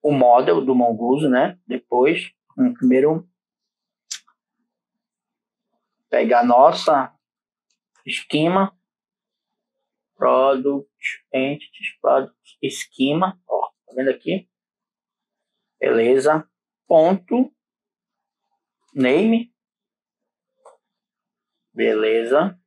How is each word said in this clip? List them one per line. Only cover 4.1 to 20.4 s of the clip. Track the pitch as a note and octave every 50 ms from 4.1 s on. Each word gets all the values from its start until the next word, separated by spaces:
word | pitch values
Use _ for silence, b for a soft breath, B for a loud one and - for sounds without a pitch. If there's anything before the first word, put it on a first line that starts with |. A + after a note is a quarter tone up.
| - - _ _ _ _ _ _ _ _ _ _ _ _ _ _ _ _ _ _ _ _ _ _ _ _ _ _ _ _ _ _ _ _ _ _ _ _ _ _
pegar | - A#3 - A3+ - A#3+ A#3+
nossa | B2 A#2+ B2 C3+ D#3+ E3+ F3+ - - D#3 C#3 C3 - _ _ _ _ _ _ _ _ _ _ _ _ _ _ _ _ _ _ _
esquema, | - - - - _ - D3+ D#3 E3+ F3+ G3 G3 G3 _ _ _ _ _ _ _ _ _ _ _ _ _ _ _ _ _ _ _ _ _ _ _ _ _ _ _ _ _
product, | _ - B2+ B2+ B2+ C3 C#3 C#3 C3 C3 C#3+ C#3+ C#3 C#3 _ _ _ - - - - _ _
entities, | - C3 C3 C#3 D3 D3 - - _ - - - - _
product, | - - C3+ C#3 - - _ _ _ - _ _
esquema, | - C3+ - - - _ _ - C3 C#3 D3 E3 F#3 F#3+ F#3+ _ _
ó, | _ - - - - _ _ _
tá | _ -
vendo | B2+ C3+ C3+
aqui? | B2+ - _ D#3+ F3 G3 - _ _ _ _ _ _ _ _ _ _ _ _ _ _ _ _ _ _ _ _ _ _ _ _ _ _ _
Beleza, | - C3+ B2 A#2 A2+ A#2+ C3 C3+ C3 D3 E3 - - _ _ _ _ _ _ _ _
ponto, | _ F3 D#3+ D#3+ E3+ G3 F#3 _ _ - B3 C4 - _ _ _ _ _ _ _ _ _ _ _ _ _ _ _ _ _ _ _ _ _ _ _ _ _ _ _ _ _
name, | C#3+ C3 B2+ C3+ E3 G3+ A3+ A3+ A3+ A#3 _ _ _ _ _ _ _ _ _ _ _ _ _ _ _ _ _ _ _